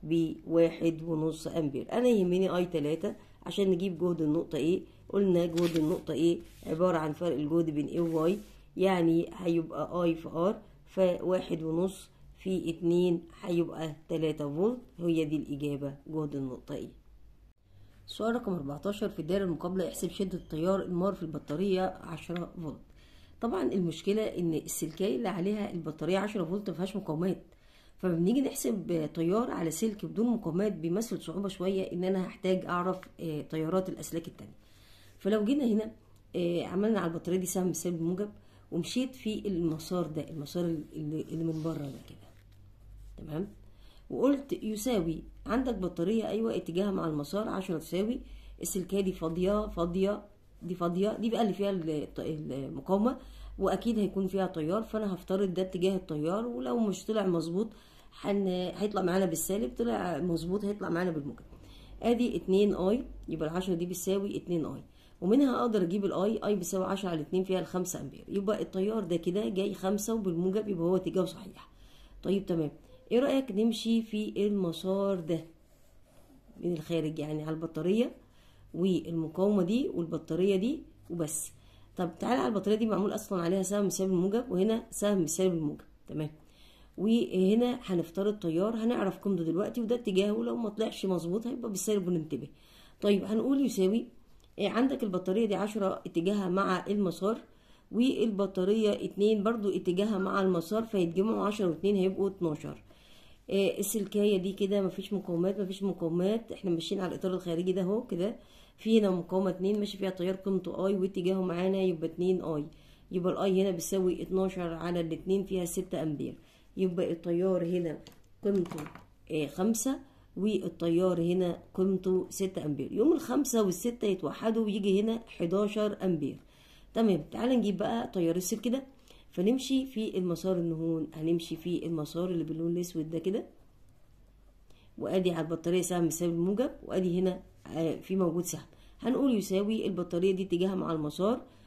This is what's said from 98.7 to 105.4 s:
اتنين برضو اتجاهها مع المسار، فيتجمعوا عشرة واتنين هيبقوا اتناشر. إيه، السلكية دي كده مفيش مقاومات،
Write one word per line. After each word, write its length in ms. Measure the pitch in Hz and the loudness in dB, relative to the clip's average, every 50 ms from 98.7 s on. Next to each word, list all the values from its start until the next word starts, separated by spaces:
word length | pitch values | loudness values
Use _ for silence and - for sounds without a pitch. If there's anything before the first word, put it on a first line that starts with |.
| 214 226 214 208 202 202 196 | 4 4 4 2 2 0 -2
اتنين 380 | 180 - 190 202 214 220 208 190 | -4 0 2 4 4 4 4 2
برضو 260 | 220 233 226 202 202 | 0 0 0 0 0
اتجاهها 480 | - 185 - - 170 185 202 220 214 | 0 0 0 0 2 2 2 2 2
مع 240 | 185 190 190 190 196 | 0 0 0 2 2
المسار، 420 | 190 190 180 165 160 - 208 226 226 | 4 4 4 2 0 0 -2 -2 -2
فيتجمعوا 640 | - - 190 175 170 160 185 196 226 220 202 190 | 0 0 2 2 2 2 2 2 2 2 0 0
عشرة 200 | 202 208 214 202 | 0 0 0 0
واتنين 280 | 175 151 151 190 196 208 | 0 0 2 2 2 4
هيبقوا 340 | 196 180 190 190 180 196 196 | 4 4 2 2 2 0 0
اتناشر. 540 | 190 - 175 160 151 151 147 147 147 - - - - - - - - - - - - - - - | 0 0 -2 -2 -2 -2 -6 -10 -12 -12 -16 -20 -20 -20 -20 -20 -20 -20 -20 -20 -20 -16 -6 -2
إيه، 300 | 190 196 196 185 - - | 2 2 2 2 2 0
السلكية 580 | 202 196 - 220 196 190 - 208 208 208 202 | -2 -2 0 -2 -2 0 2 4 4 6 4
دي 160 | 185 175 196 190 | 4 2 0 -2
كده 280 | - 202 190 202 202 | 0 0 2 2 2
مفيش 320 | 190 180 185 - 185 - 208 | 2 0 -2 -4 -6 -4 -4
مقاومات، 460 | 196 202 - 170 170 | -4 -2 -2 0 2